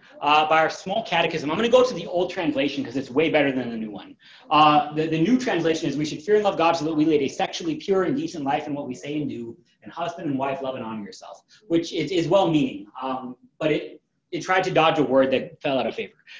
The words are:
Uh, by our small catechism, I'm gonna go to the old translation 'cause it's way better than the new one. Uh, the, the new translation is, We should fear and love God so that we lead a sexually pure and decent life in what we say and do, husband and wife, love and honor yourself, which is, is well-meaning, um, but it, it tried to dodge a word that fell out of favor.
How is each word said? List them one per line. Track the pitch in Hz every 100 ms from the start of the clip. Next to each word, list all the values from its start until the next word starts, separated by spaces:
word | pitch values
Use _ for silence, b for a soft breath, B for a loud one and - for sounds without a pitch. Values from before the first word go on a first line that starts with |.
| B B
Uh, | 147 151 151
by | 160
our | 156
small | - 185 220
catechism, | - 170 165 165 143
I'm | 185
gonna | 233
go | 254
to | -
the | 170 -
old | 180 180
translation | 190 156 131 143 139
'cause | 123 131
it's | -
way | 127 160
better | 147 139
than | 127 117
the | 113
new | 107
one. | 95 - - B B B
Uh, | 151 151 147 -
the, | 151 160
the | 160
new | 185 254
translation | 233 175 160 160 147
is, | 139
We |
should | 151 139
fear | 202 208
and |
love | 202 165
God | 165
so | 165
that | 156
we | 151 160
lead | 143
a | 131
sexually | - 190 - 170 151
pure | - 190
and | 170 139
decent | 160 160
life | 135 151 147
in |
what | 143 127
we |
say | - 143 151
and | 127
do, | 117 117 - _ _ 165
husband | 170 175 185 160
and | 131
wife, | 139 131
love | 131 127
and |
honor | 110 110
yourself, | 101 - - - _ b -
which | 165 -
is, | 170 -
is | 180 151
well-meaning, | 196 165 151 123 98 - 131
um, | 131 123 123 123 _ -
but | 156
it, | 151 - - _ _ _
it | 165
tried | - 190 185
to |
dodge | 160 156 151
a |
word | 123 135 131
that | 123 - -
fell | 147 135
out | 113
of | -
favor. | 202 _ B